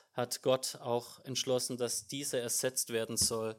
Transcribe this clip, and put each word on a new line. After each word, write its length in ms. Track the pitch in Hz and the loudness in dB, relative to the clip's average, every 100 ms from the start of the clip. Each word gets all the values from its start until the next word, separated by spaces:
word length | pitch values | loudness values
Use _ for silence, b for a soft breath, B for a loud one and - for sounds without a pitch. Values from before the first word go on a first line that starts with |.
| B | B
hat 280 | - 120 - | -4 -2 0
Gott 380 | 131 131 - - | 4 4 2 -6
auch 420 | 131 120 120 - | -2 -2 -2 -12
entschlossen, 540 | 139 123 - 127 127 123 | -6 -2 2 0 0 -2
dass 300 | 120 - - | -2 -2 -4
dieser 320 | 139 143 131 | -6 -2 -2
ersetzt 520 | 120 - 131 131 - | 0 0 0 0 0
werden 260 | 113 113 113 | 0 0 2
soll 380 | - 113 110 | 2 2 -2